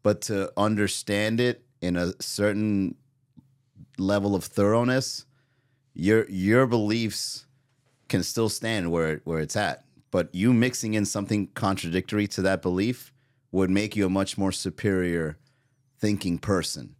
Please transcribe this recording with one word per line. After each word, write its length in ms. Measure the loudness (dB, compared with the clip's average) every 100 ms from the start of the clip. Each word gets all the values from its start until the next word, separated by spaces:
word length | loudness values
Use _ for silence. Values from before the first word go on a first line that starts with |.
but 180 | 2 0
to 300 | -2 -4 -2 0
understand 840 | 2 2 0 -2 -2 0 0 2
it 240 | 0 -2 _ _
in 160 | -2 0
a 160 | -2 -4
certain 720 | -8 0 0 2 0 0 -2 -4 _ _ _ -20 _ _ _ -20 -16 -4
level 360 | 0 2 2
of 100 | 0
thoroughness, 840 | -2 2 4 4 2 0 -2 -10 -14 _ _ _ _ _ _
your, 340 | -2 4 4 4
your 380 | 0 4 4 4
beliefs 800 | 2 2 0 -2 -4 -8 -10 _ _ _ _ _ _ _
can 140 | -2
still 260 | -2 -2 -2
stand 420 | -2 -4 -2 0
where, 300 | 0 0 -2
where 160 | -4 -4
it's 160 | -2 -2
at. 280 | -2 -4 _ _ _
But 240 | -2 -2
you 180 | 0 4
mixing 420 | 4 2 0 -2
in 100 | -2
something 440 | 0 -4 -2 -2 -2
contradictory 720 | -2 -2 -2 -2 -2 -2 -2 -2
to 140 | 0
that 200 | 0 0
belief 500 | 0 0 -2 -4 -12 _ _ _ _
would 200 | 0 2
make 260 | 2 0 0
you 100 | 0
a 40 |
much 280 | 0 -2 -2
more 140 | -2
superior 840 | -2 -6 -4 -2 0 0 0 -2 -6 _ _ _ _ _ _
thinking 400 | -2 0 -2 -4
person 560 | 0 0 0 -8 -14